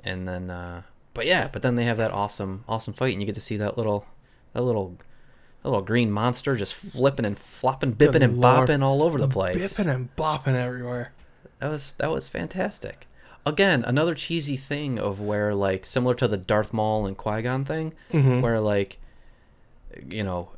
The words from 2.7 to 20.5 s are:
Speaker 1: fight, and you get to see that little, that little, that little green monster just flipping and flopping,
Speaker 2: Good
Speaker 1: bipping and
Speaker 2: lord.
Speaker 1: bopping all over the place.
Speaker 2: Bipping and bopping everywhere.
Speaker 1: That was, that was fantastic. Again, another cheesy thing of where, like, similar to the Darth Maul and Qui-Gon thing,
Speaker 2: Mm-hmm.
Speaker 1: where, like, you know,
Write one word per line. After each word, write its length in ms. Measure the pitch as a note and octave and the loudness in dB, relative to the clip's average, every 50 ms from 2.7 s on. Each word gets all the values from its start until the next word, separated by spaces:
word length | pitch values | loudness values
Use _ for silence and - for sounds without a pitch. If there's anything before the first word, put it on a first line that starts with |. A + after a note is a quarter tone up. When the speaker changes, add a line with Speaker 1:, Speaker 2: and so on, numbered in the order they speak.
| A2 A2+ - - G2+ | -6 -6 -4 -6 -6
Speaker 1:
fight, 180 | - B2+ C3 G#2+ | -2 -2 -2 0
and 60 | F#2+ G2+ | -2 -2
you 40 | |
get 80 | G2+ G2+ | -4 -4
to 60 | - | -6
see 160 | - - A2+ | -6 -6 -4
that 200 | G2+ G#2 G#2 - | -4 -2 -2 -2
little, 300 | - A2+ G#2+ G#2 G2+ - - - - - _ _ - _ _ - | -2 -2 0 0 -2 -4 -8 -18 -20 -20 _ _ -20 _ _ -6
that 100 | A2+ B2 | -2 0
little, 340 | B2+ A#2 G#2+ F#2+ F2+ F2+ - - - - - - - - - - - - - - | 0 0 0 -2 -4 -8 -14 -20 -20 -20 -20 -20 -20 -20 -20 -20 -20 -18 -10 -4
that 60 | - | -2
little 140 | C3 G#2 F#2 | 0 0 0
green 260 | G2 A2 A#2+ A#2+ G#2+ G2+ | 2 2 2 2 2 2
monster 420 | G2+ A2 B2 B2 - - C#3+ C3+ | 2 2 0 0 0 -2 -2 -2
just 160 | A2+ G2+ - - | 0 -2 -4 -6
flipping 520 | - - G3+ - B2+ B2+ C#3 C3+ - A#2 | -8 -12 -10 -2 2 2 2 2 2 -2
and 100 | G#2 G2+ - | -2 -2 -4
flopping, 540 | - - - - - B2+ C3 - - C3+ A2+ | -8 -14 -8 -2 0 0 0 0 0 0 4
Speaker 2:
Good 200 | - D3 D3+ C#3 | 6 6 6 8
Speaker 1:
bipping 100 | D#3+ C3+ | 6 6
and 180 | A#2+ G#2+ A#2+ | 6 6 6
Speaker 2:
lord. 280 | B2 B2 C3 C#3 C3 B2+ | 6 8 8 8 6 4
Speaker 1:
bopping 140 | D3+ C#3+ C3+ | 4 4 4
all 180 | C3+ C3+ C#3 D#3 | 4 4 4 4
over 160 | E3+ D#3+ C3+ | 2 2 2
the 100 | D3 C#3 | 2 2
place. 280 | C3 - F#2+ F#2 F#2 - | 2 2 2 0 0 0
Speaker 2:
Bipping 340 | F3+ G3 - - G3+ E3+ C3+ | -2 -2 -2 0 0 0 0
and 220 | B2+ B2+ B2 - | -2 -4 -6 -4
bopping 380 | - D#3 D#3 D3+ C#3+ - C#3+ C3 | -2 -2 0 0 0 0 0 0
everywhere. 580 | B2 B2 B2 B2+ B2 A#2+ B2 B2 B2 A#2+ - - - - - - _ - - _ - | 0 0 -2 -4 -6 -6 -6 -4 -6 -6 -8 -12 -18 -20 -20 -20 _ -20 -20 _ -8
Speaker 1:
That 100 | - C#3+ | -6 -6
was, 240 | D#3 D3 C#3 - - - | -6 -6 -8 -10 -8 -4
that 120 | - D3+ | -4 -2
was 180 | D#3+ - - - | -2 -4 -6 -6
fantastic. 800 | - - E3+ D#3+ - F#3 F#3+ G3+ - - - - - - - - - - - - - - - | -6 -6 -6 -6 -4 -4 -4 -4 -4 -8 -12 -12 -14 -14 -20 -20 -20 -20 -20 -20 -14 -8 -4
Again, 380 | C#3+ D3+ D3 G3 G3 E3+ C3 A2+ | -2 2 2 4 4 4 2 2
another 300 | - B2 C#3+ D#3 E3+ E3 | 2 2 2 2 2 0
cheesy 420 | C#3+ - - E3 E3+ D3 C#3+ C#3+ | -2 -4 -4 -4 -4 -2 -2 -4
thing 420 | C3 - - C#3+ C#3+ D3+ C#3 B2+ G#2+ | -6 -6 -6 -6 -4 -4 -4 -4 -2
of 200 | G2 G2+ G2 G2 | -2 -4 -4 -4
where, 320 | G#2 G#2 G#2 G#2 G#2 G#2 G#2 | -4 -2 -2 0 0 0 0
like, 300 | G2+ G2+ G2 F#2+ F#2 - | 2 2 0 0 0 -2
similar 300 | - - C3 B2 B2+ B2 | -4 -2 0 2 2 2
to 140 | - C3+ A2+ | 2 2 0
the 100 | G#2+ G2 | 0 0
Darth 340 | F2+ - G#2+ G#2+ G#2+ - - | 0 2 2 2 2 2 0
Maul 340 | A2+ G#2+ A2 G#2+ G#2+ G#2+ | 0 0 2 2 0 0
and 100 | F#2+ G2 | -2 -4
Qui-Gon 480 | - - A2 G#2+ A2 A2+ B2 B2+ C3 C#3 | -4 -4 -4 -4 -2 -2 -2 -2 -2 -2
thing, 280 | D3 D#3 D#3+ D#3+ D#3+ D#3 - - - - | -2 -4 -4 -4 -6 -8 -12 -8 -2 2
Speaker 2:
Mm-hmm. 280 | D#3+ C3+ C3+ B2+ B2 | 4 4 6 4 4
Speaker 1:
where, 200 | B2 A#2 A#2 A2 | 2 2 2 2
like, 380 | G#2+ G#2 G#2 G2+ G2+ - - - - - - - - - - - _ _ _ _ _ _ - - - - - - - C2 | 2 2 2 2 0 -2 -4 -14 -20 -20 -20 -20 -20 -20 -20 -20 _ _ _ _ _ _ -20 -20 -20 -18 -18 -16 -14 -10
you 140 | E2+ A2 G#2 | -6 -4 -4
know, 280 | G2 F2+ F2+ F2 - | -2 -4 -4 -6 -8